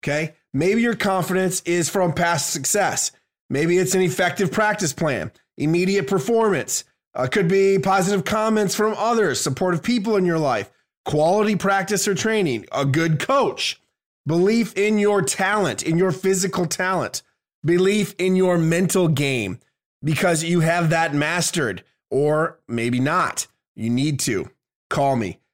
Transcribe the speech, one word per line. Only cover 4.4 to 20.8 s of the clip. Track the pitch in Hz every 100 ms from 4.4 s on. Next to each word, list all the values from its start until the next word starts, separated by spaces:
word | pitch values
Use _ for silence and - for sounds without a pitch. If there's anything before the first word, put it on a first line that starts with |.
| 185
practice | - 214 208 165
plan, | - 160 120 80 _ _ -
immediate | 147 170 185 196 196
performance. | 196 - 226 220 165 113 - - _ _
Uh, | - 127
could | 214 170
be | 190 196 196
positive | 185 190 180 202
comments | - 214 220 214 202 -
from | 220 -
others, | 214 233 190 127
supportive | 151 131 185 175
people | - 240 202 214
in |
your | 180 165
life, | 147 113 98 _ _ _
quality | - 151 156 202 214 208
practice | 190 196 185 208 208
or |
training, | 190 220 220 180 117 90
a | -
good | 139 139 165 156
coach, | - 277 190 - - - _ _ _ _ -
belief | 170 190 226 220 -
in | 208 214
your | 208 202
talent, | 196 - 190 214 175 107
in | - 165
your | 185
physical | 156 190 190 190 - 175
talent, | - 185 185 120 - _ _ _ _
belief | 147 175 190 208 196 -
in | 185 185
your | 185 175
mental | 160 170 190 190 175
game, | 139 143 127 101 - _ _ _ _
because | 143 151 185 160
you | 165 175
have | 160 175